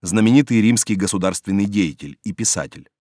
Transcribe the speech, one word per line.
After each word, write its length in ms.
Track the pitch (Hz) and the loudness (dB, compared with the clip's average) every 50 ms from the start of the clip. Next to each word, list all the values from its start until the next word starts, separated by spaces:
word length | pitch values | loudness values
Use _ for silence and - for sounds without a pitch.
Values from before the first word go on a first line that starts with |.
знаменитый 600 | - 90 87 110 107 113 120 139 143 - 123 113 | -8 -2 0 2 4 6 6 4 4 4 2 2
римский 340 | 107 113 120 113 - - 110 | 4 4 2 0 0 -2 -2
государственный 680 | 92 98 95 - 98 90 95 92 - _ - 95 98 101 | -2 -2 -2 -2 -2 -2 -2 -4 -4 _ -2 -2 0 0
деятель 520 | 101 101 104 95 80 71 _ - 143 - _ _ | 0 0 0 -2 -2 -2 _ -16 -18 -18 _ _
и 80 | 110 | -12
писатель 580 | 92 - 113 - - - 71 69 - - - _ _ _ | -10 -6 -4 -4 -4 -4 -6 -10 -12 -20 -20 _ _ _